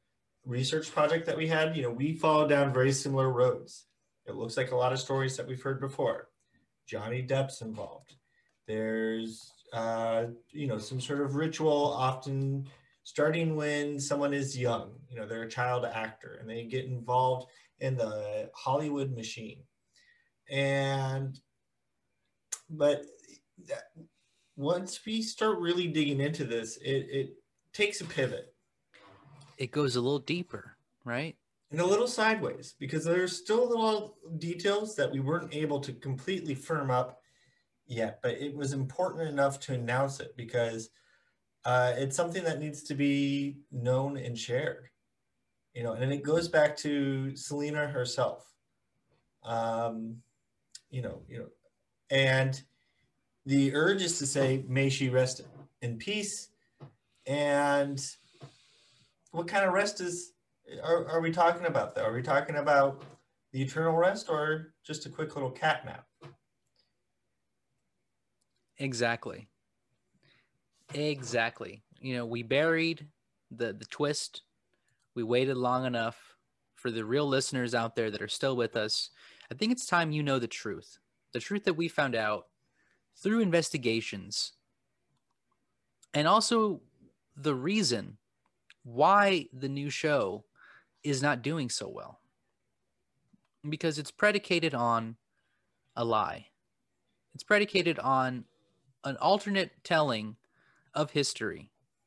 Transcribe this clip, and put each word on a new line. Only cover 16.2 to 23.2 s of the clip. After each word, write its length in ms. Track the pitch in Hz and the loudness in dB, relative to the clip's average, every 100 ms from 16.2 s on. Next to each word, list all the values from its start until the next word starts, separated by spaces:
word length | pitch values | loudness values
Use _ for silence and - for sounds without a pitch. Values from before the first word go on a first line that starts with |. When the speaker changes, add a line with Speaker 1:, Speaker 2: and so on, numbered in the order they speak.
| 110 - | -18 -14
Speaker 1:
and 80 | 110 | -10
they 160 | 117 | -10
get 220 | 117 131 127 | -6 -6 -4
involved 640 | 123 123 127 127 127 - - _ _ | -6 2 4 4 2 -4 -18 _ _
in 160 | 135 123 | -2 0
the 540 | 110 107 104 107 - | -2 -2 -4 -6 -6
Hollywood 600 | - 135 143 151 143 135 | -6 -2 0 0 -2 -4
machine. 480 | 117 110 - 107 - - _ _ _ _ _ _ _ - | -6 -8 -10 -12 -16 -20 _ _ _ _ _ _ _ -6
And, 880 | 139 139 139 139 135 135 135 135 135 _ _ _ _ _ _ _ _ _ _ _ - - | -2 0 0 0 0 -2 -2 -6 -10 _ _ _ _ _ _ _ _ _ _ _ -14 -12
but 340 | 156 147 - - - | 2 4 4 -2 -20